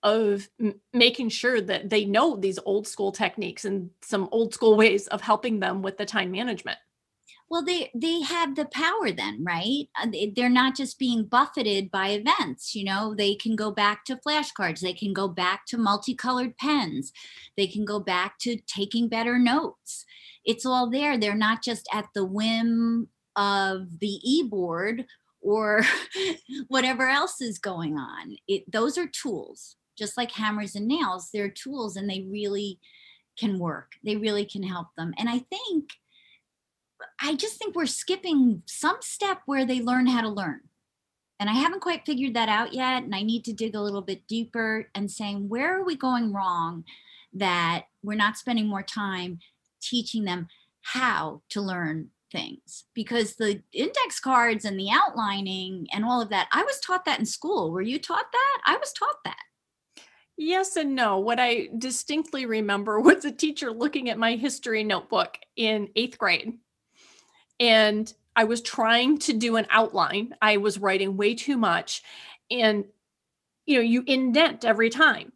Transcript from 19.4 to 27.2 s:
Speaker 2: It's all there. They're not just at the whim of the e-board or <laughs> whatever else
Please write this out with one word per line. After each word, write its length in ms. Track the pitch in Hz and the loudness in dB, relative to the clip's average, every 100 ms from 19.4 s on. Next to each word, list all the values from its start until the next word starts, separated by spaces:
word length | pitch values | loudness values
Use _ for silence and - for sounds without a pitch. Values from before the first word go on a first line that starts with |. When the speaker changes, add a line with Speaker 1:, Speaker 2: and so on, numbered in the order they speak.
| 247 277 339 - - - - - - - | 4 4 0 -8 -16 -16 -16 -20 -20 -8
Speaker 2:
It's 200 | - 226 | -2 -2
all 240 | 254 254 247 | 2 2 2
there. 300 | 254 294 262 | 0 0 2
They're 160 | 208 | 0
not 260 | 208 214 226 | 2 2 0
just 280 | - 226 - | -2 -6 -4
at 140 | 208 208 | -6 -6
the 100 | 208 | -4
whim 840 | 190 196 220 226 233 226 233 233 233 _ _ | -4 -2 0 0 2 2 2 0 -4 _ _
of 640 | - 202 196 190 190 185 165 | -2 2 2 0 -2 -8 -6
the 220 | 208 196 | -6 -4
e-board 840 | - 294 269 202 180 165 196 233 254 - _ _ | 0 2 2 -2 -2 -2 -2 -4 -8 -16 _ _
or 420 | - 208 214 214 240 - - 370 381 | 0 0 4 4 4 2 -4 -4 -2
<laughs> 420 | 330 _ 285 269 | -4 _ -12 -2
whatever 400 | 262 254 247 262 | 0 2 2 2
else 320 | 277 | 2